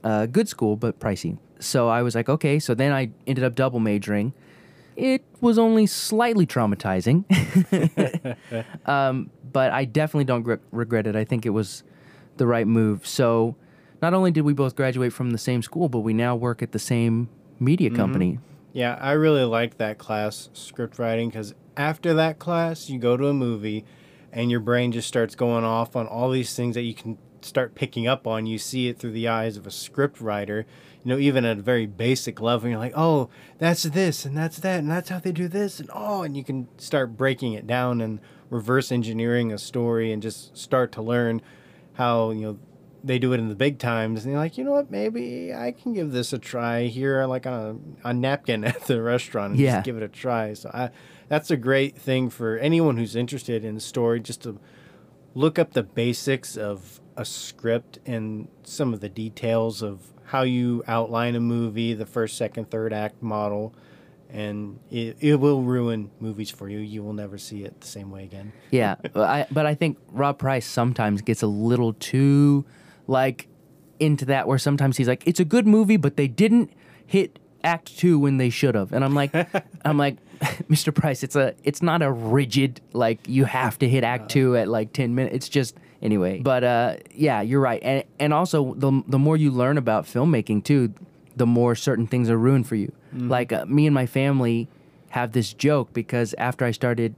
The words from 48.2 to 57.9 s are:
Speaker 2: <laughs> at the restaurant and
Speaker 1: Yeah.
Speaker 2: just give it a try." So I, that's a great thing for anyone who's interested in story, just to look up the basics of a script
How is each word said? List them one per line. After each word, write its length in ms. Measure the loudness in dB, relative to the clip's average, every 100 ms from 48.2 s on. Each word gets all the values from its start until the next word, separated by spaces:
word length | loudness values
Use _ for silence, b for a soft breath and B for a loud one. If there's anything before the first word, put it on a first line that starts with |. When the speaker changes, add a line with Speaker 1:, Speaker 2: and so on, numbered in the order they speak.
| 0 -2 -2 -2
Speaker 2:
<laughs> 80 | -2
at 140 | -4 -2
the 140 | -2
restaurant 480 | 0 -2 -2 -4 -2
and 80 | 2
Speaker 1:
Yeah. 160 | 2 2
Speaker 2:
just 100 | -2
give 120 | -8
it 40 |
a 40 | -10
try." 460 | -8 -4 -2 -4
So 180 | -8 -12
I, 160 | -8 -8 B B B B
that's 220 | -2 0
a 60 | -2
great 380 | 2 2 2 -4
thing 360 | -2 0 -2
for 260 | -4 -4 0
anyone 400 | 2 4 2 2
who's 180 | -2 -4
interested 480 | -4 -6 -6 -6
in 160 | -6 -10
story, 400 | -8 -2 0 0
just 220 | -4 -14
to 160 | -14 -16 B B B B B _ -14 0
look 240 | 0 2
up 140 | 0
the 100 | 0
basics 760 | -4 -2 -2 -2 -2 -4 -4 -8
of 420 | -8 -8 -12 -20 -20 -12
a 80 | -12
script 760 | -12 -14 -6 -2 -2 -4